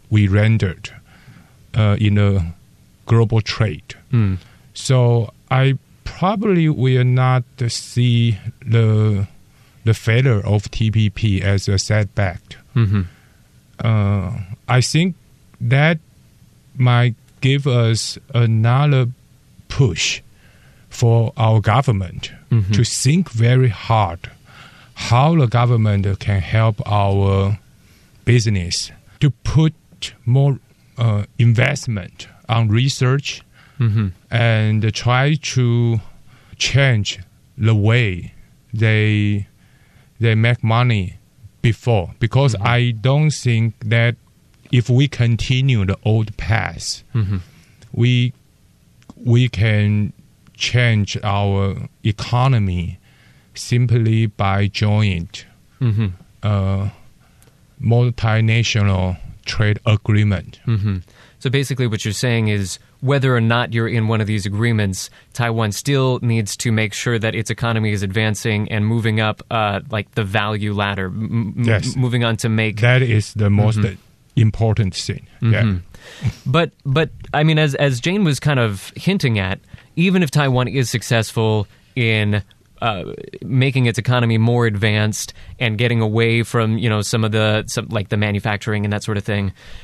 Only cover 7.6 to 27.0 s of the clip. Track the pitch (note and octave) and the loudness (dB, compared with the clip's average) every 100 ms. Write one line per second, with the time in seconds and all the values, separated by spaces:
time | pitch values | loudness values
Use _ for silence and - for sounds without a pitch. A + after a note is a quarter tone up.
7.6 | A#2 - - B2 B2 A#2 A#2 G#2 A#2 - | -6 -6 -6 0 2 4 2 0 -6 -12
8.6 | A2+ A#2 A2 G#2+ G#2+ G2+ G2+ - - _ | 0 2 4 4 2 0 -2 -8 -20 _
9.6 | _ _ A2 G#2+ A2+ A#2 C3+ G#2 G2+ G#2 | _ _ -2 0 2 2 2 2 0 0
10.6 | - - A2 A2 G#2+ - A2 F#2+ G2 G2 | -2 -2 0 2 0 0 0 0 0 0
11.6 | - F#2+ - G#2+ G2+ - F#2+ - - - | 0 -2 0 -2 0 -2 -4 -6 -16 -20
12.6 | _ B2 G2+ G2+ F2 - _ _ _ _ | _ 0 2 0 -4 -10 _ _ _ _
13.6 | _ - A2+ G#2+ G2+ G2+ F#2 - F#2 - | _ -6 0 2 2 0 -2 -8 -10 -12
14.6 | - B2 - D#3 F#3 - _ _ _ - | 0 0 2 0 0 -2 _ _ _ -8
15.6 | A#2 C3+ D#3 E3+ - _ _ _ - _ | 0 2 2 0 -6 _ _ _ -20 _
16.6 | _ B2+ B2 A#2+ B2 A2+ _ _ C3 C#3 | _ 0 4 4 2 0 _ _ 0 2
17.6 | C#3 B2 A2+ A2+ - - - A#2+ A#2 A2 | 2 2 2 0 -4 -12 -4 0 2 4
18.6 | A#2 C3 D3 C3 B2 - _ _ _ - | 2 4 4 2 0 -4 _ _ _ -20
19.6 | - - A#2+ E2 - - - - - - | -6 0 0 0 -4 -6 -12 -20 -20 -20
20.6 | - - - - A#2 A#2 A2+ - A2 A2 | -20 -20 -20 -2 2 2 0 0 2 2
21.6 | G#2+ A#2+ C3 G2 F2 - - - - A2+ | 2 2 0 -2 -4 -10 -14 -16 -2 0
22.6 | F#2+ G#2 A2+ - B2+ F3 E3+ A2 A#2 C3 | 2 2 0 0 0 0 0 0 2 4
23.6 | B2+ F#2 - A2 F#2 F2 - - - - | 2 0 -2 0 0 -4 -14 -20 -20 -20
24.6 | - - - - - A#2+ D3+ E3+ A#2 A#2+ | -20 -20 -20 -12 0 2 4 4 2 2
25.6 | A#2+ A#2 G#2+ G2 G2 F#2 - G2 - A2 | 2 2 2 2 0 -2 -2 -2 0 0
26.6 | A2 G#2 - G#2 | 2 0 -2 0